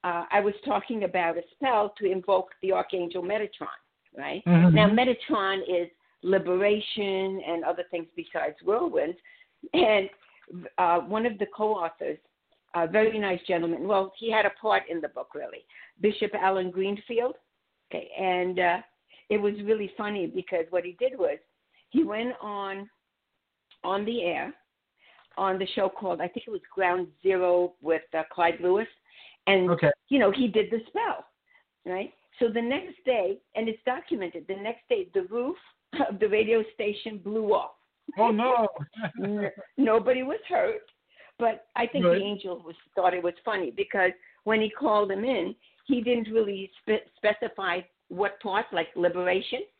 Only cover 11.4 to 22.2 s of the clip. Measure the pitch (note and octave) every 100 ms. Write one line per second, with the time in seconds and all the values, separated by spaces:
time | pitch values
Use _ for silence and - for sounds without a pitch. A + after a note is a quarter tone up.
11.4 | G3+ - G#3+ G3+ E3 - - D3+ _ _
12.4 | _ _ _ F3 E3 G3+ A3 G#3+ G3+ F3+
13.4 | - F3 E3+ D#3+ F#3 G3 F#3+ - A3+ G#3+
14.4 | G3+ - G#3+ G3 F#3+ E3+ D#3 B2+ - D3
15.4 | C3 A#2+ _ - - _ G#3 G3+ G#3 G#3
16.4 | F#3+ F#3+ F#3 F3+ F#3+ G3+ - A#3 G3+ -
17.4 | _ _ _ _ _ - - - F#3 F3+
18.4 | F3+ F3+ F3+ F3+ - _ _ - _ G#3+
19.4 | G3+ G#3 G#3 A3 G3 - G#3 G#3 E3 F#3
20.4 | F#3 F3+ E3 F3+ F3+ F3 B3+ C4 E3 D3
21.4 | _ _ _ _ _ C4 D4+ G#3+